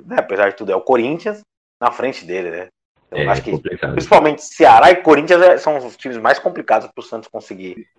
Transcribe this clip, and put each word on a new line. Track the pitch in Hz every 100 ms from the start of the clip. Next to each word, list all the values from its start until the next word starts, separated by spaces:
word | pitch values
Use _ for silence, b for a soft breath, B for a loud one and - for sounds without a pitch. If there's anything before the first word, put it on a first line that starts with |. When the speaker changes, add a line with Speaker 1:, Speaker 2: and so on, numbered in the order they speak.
| 180
Speaker 1:
né, | 247
apesar | - 98 101
de | -
tudo, | 101
é | 92
o |
Corinthians, | - 123 120 165 214 208 _ _ _ -
na | 120
frente | - 127 135 170
dele, | 95 85
né? | 85 92 _ _ _ _
Então, | -
Speaker 2:
É, | 73
Speaker 1:
acho | -
que | -
Speaker 2:
complicado. | - - - -
Speaker 1:
principalmente | - - 180 151 147
Ceará | - - 147 113 160
e | 175
Corinthians | 160 143 160 175
é, | 180 180
são | 156 143
os | 123 -
times | 135 117
mais | 113 139
complicados | - 175 - 110 -
pro | -
Santos | - 113 -
conseguir | 110 - 95 92 110 -